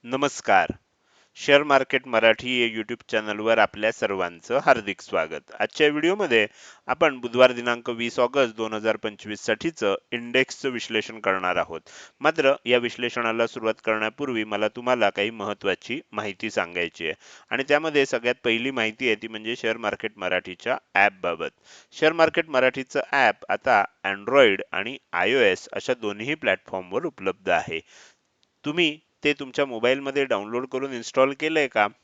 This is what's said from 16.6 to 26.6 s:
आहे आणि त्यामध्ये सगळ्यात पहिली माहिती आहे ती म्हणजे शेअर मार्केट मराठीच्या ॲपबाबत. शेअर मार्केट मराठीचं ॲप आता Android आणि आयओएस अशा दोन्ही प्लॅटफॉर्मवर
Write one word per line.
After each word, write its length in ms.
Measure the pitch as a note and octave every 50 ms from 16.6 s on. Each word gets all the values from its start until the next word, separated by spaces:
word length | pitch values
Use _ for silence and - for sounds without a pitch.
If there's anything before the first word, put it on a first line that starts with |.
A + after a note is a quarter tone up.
| F2+ E2+ F2 F2 F2 E2 _ - E2+
आहे 80 | D#2 D#2 _ _ - - - _ _
आणि 140 | A2 B2+ C3+
त्यामध्ये 420 | C3+ D3 D3 D#3+ D#3+ D3 D3 C3+
सगळ्यात 300 | - - A#2 A#2 A#2+ B2 _ -
पहिली 280 | B2 A2+ A#2 A#2+ C3+
माहिती 360 | C3+ B2 A2 A2 G#2+ - C3
आहे 80 | A#2+ G#2+
ती 120 | G#2 A2
म्हणजे 280 | A2+ A2+ G#2+ A2 A2 A#2+
शेअर 220 | - - A2+ A2+
मार्केट 340 | A#2 A2+ G#2 G2+ - - A2+ _
मराठीच्या 600 | G#2 F#2 F2+ F#2 F2+ - F#2 F2 _ - A#2 B2+ - _ _ _
ॲपबाबत. 540 | G2 G2+ G2+ F#2+ F#2 F2+ F2 E2+ E2 E2 C#2+ _ _ _ _ - - _ _
शेअर 220 | _ - D#3 D#3 E3
मार्केट 360 | E3+ E3 D#3+ D#3+ E3+ D#3+ D#3+
मराठीचं 520 | C#3+ B2+ B2+ B2+ A#2+ C3+ C3 _ - C#3+ - -
ॲप 240 | - C#3 C3 A2 G2+ _ - -
आता 340 | G2 G#2 _ C3+ A#2+ G2+ G2 - _ _ -
Android 560 | G2 G2 G2 G2+ A2+ C3 C#3 C3 G#2+ G2 F#2+ - _
आणि 260 | - F2+ G2 A#2 C3+ - _ _ -
आयओएस 560 | F2 F2+ G#2 B2+ C3+ A#2 G2 F#2 - - - -
अशा 200 | G2 - - B2+
दोन्ही 420 | A#2+ A2 G#2 G2+ G#2 A2 C3+ D#3
प्लॅटफॉर्मवर 680 | D3+ - A2 F#2+ -